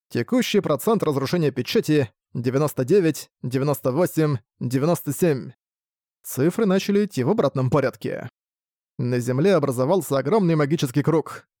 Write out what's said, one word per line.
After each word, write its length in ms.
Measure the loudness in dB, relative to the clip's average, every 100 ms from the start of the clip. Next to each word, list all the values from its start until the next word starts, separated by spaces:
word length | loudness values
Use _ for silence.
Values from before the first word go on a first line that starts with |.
| _
Текущий 500 | -6 0 0 2 0
процент 420 | 0 0 0 0
разрушения 480 | 0 -2 0 0 0
печати: 600 | -2 -2 0 2 2 0 _ _ -6
девяносто 500 | -2 0 0 -2 2
девять, 460 | 4 4 0 -8 _
девяносто 500 | -6 -2 -2 -2 -2
восемь, 460 | 0 0 0 0 -2 -6 -10
девяносто 520 | -4 0 0 0 -4
семь. 420 | 0 0 0 -6 -18 _ _ _ _ _ _
Цифры 440 | -10 -2 0 2 2
начали 380 | 2 2 0 0
идти 180 | -2
в 60 | 0
обратном 400 | 0 0 0 0
порядке. 580 | 2 0 -2 -8 -8 -10 -18 _ _ _ _ _ -8
На 200 | -4 -2
земле 360 | -2 0 2 2
образовался 640 | 2 0 0 0 0 -2
огромный 340 | 0 2 2
магический 480 | 2 2 0 -2 -2
круг. 460 | 0 0 -2 -10 -20 _